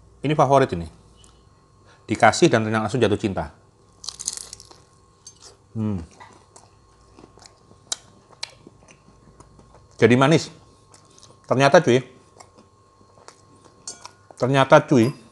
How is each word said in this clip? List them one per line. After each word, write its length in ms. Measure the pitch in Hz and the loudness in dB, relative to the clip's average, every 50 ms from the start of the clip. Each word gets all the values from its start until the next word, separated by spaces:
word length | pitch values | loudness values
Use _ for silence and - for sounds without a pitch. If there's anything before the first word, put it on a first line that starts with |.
| _ _ _ _ - | _ _ _ _ -6
ini 80 | 139 156 | -4 -2
favorit 400 | 156 139 131 139 135 131 - 92 | 0 0 2 2 2 0 0 -4
ini. 160 | 85 82 80 - - _ _ _ - - - _ _ _ _ _ _ _ _ _ _ _ _ _ _ _ - | -8 -10 -12 -18 -20 _ _ _ -20 -20 -20 _ _ _ _ _ _ _ _ _ _ _ _ _ _ _ -10
Dikasih 400 | 107 - 117 110 - - 180 151 | 0 2 2 2 4 4 2 2
dan 160 | 120 113 110 | 2 0 0
langsung 300 | 107 110 110 107 104 - | -2 -4 -4 -4 -6 -2
jatuh 240 | 123 113 101 104 101 | 0 0 0 0 -2
cinta. 320 | - 101 90 87 82 78 - _ _ _ _ _ _ _ _ _ - - - - - - - - - - - - - - - _ _ _ _ _ _ _ _ _ _ - - _ - - - _ _ _ - | -4 -6 -6 -8 -10 -10 -14 _ _ _ _ _ _ _ _ _ -20 -20 -18 -14 -14 -14 -14 -14 -16 -20 -20 -20 -20 -20 -20 _ _ _ _ _ _ _ _ _ _ -20 -20 _ -20 -20 -20 _ _ _ -12
Hmm. 240 | 110 107 107 101 87 80 - _ - - - - - _ _ _ - - _ _ _ _ _ _ _ _ _ _ - - - _ - - - _ _ _ _ _ _ _ _ - - - _ _ _ _ _ - _ - - - _ _ - - _ _ - - _ _ _ _ _ _ - _ - - _ _ _ _ _ - - _ _ _ - | -8 -8 -8 -8 -8 -12 -16 _ -20 -20 -20 -20 -20 _ _ _ -20 -20 _ _ _ _ _ _ _ _ _ _ -20 -20 -20 _ -20 -20 -20 _ _ _ _ _ _ _ _ -16 -16 -16 _ _ _ _ _ -20 _ -20 -20 -20 _ _ -20 -20 _ _ -20 -20 _ _ _ _ _ _ -20 _ -20 -20 _ _ _ _ _ -20 -20 _ _ _ 0
Jadi 140 | 120 110 123 | 2 2 4
manis. 320 | 127 135 143 165 143 - - - - - _ _ _ _ _ - _ _ _ _ _ - - - _ _ | 2 2 2 2 0 -2 -6 -16 -20 -20 _ _ _ _ _ -20 _ _ _ _ _ -20 -20 -20 _ _
Ternyata, 320 | - 120 127 139 135 - 175 | -6 -2 0 2 2 2 2
cuy. 220 | - 123 117 131 - - - - _ _ _ - - _ _ - - _ _ _ _ _ _ _ _ _ _ - - - - _ _ _ - _ - - _ _ _ - - - - - _ _ _ - - | 4 2 0 0 -2 -6 -16 -20 _ _ _ -20 -20 _ _ -20 -20 _ _ _ _ _ _ _ _ _ _ -20 -20 -20 -20 _ _ _ -20 _ -20 -20 _ _ _ -20 -20 -20 -20 -20 _ _ _ -20 -10
Ternyata, 480 | - 123 123 139 135 135 - 160 151 - | -6 -4 -2 0 0 2 4 4 4 4
cuy. 300 | - 151 120 113 127 - - - - | 2 2 2 2 0 -2 -8 -18 -20